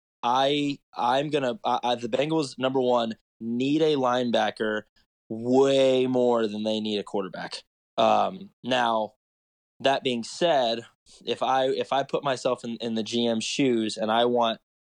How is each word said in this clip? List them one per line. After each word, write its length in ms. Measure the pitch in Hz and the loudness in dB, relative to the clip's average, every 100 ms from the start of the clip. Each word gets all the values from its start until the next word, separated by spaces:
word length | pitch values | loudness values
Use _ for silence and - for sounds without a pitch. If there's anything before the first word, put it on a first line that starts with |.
| _ _ | _ _
I, 560 | 120 127 139 147 143 139 _ 90 | 0 2 2 0 -2 -6 _ -4
I'm 340 | 120 135 151 | 0 0 0
gonna, 300 | 147 127 113 | -2 -2 -2
I, 160 | 123 123 | -2 0
I, 120 | 120 120 | 0 0
the 140 | 117 | 2
Bengals, 480 | 127 147 160 135 - | 2 2 0 -2 -2
number 220 | 131 135 | 0 2
one, 340 | 123 123 113 107 _ - | 2 2 0 -6 _ -12
need 400 | 113 120 135 156 | -6 -2 0 2
a 140 | 156 143 | 2 2
linebacker 880 | 123 123 123 110 107 - 110 107 - _ _ _ - | 2 0 0 0 0 -2 -4 -4 -8 _ _ _ -12
way 800 | 113 120 131 139 135 135 127 127 | -6 2 4 4 4 4 4 2
more 400 | 127 123 117 110 | 2 2 2 0
than 160 | 104 | -2
they 160 | 107 110 | -2 -2
need 200 | 107 104 | -2 -4
a 40 | |
quarterback. 580 | - 104 92 - - - - _ _ - | -4 -4 -6 -8 -12 -12 -18 _ _ 0
Um, 520 | 113 104 98 92 98 _ | 2 4 0 -4 -16 _
now, 500 | 123 127 117 113 104 _ _ _ _ _ _ - | -4 0 0 0 -4 _ _ _ _ _ _ -4
that 220 | 131 135 | 0 0
being 200 | 135 117 | 0 -4
said, 640 | 107 - 170 143 117 117 117 _ _ - 104 | -6 -2 0 2 0 -4 -8 _ _ -14 -8
if 180 | 117 | -4
I, 240 | 120 131 131 | 0 0 0
if 260 | 127 120 | -2 -2
I 80 | 135 | -2
put 220 | 135 151 | -2 -4
myself 400 | 139 127 131 120 | -2 -2 -2 -2
in, 140 | 120 117 | -6 -8
in 140 | 120 113 | -4 -4
the 80 | |
G 240 | 107 117 117 | -2 0 0
M's 160 | 113 | 0
shoes 540 | - - 135 117 107 101 | -2 0 2 2 0 -4
and 140 | 107 | 0
I 140 | 117 120 | 2 2
want, 340 | 120 117 110 _ _ | 2 0 -2 _ _